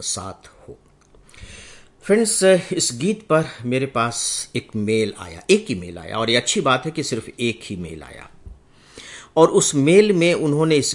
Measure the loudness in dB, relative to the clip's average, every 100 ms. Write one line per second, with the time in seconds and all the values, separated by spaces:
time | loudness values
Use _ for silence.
0 | -8 -8 -10 -14 -20 _ -20 -20 _ _
1 | _ _ _ -20 -20 -20 -20 -20 -20 _
2 | 0 2 2 2 4 4 2 -4 -4 -2
3 | -4 -4 0 0 0 -6 -4 -2 -2 -2
4 | -2 -4 -6 -6 -8 -8 -6 -4 0 0
5 | 0 -6 -14 -6 2 2 0 -8 -8 -12
6 | -8 -4 2 0 0 0 0 0 -2 -6
7 | -6 -6 -8 -4 -4 -4 -10 -10 -10 -12
8 | -16 -20 -20 -20 -20 -20 _ _ _ -20
9 | -20 -20 -2 4 6 4 2 2 4 6
10 | 6 4 2 2 0 0 2 2 0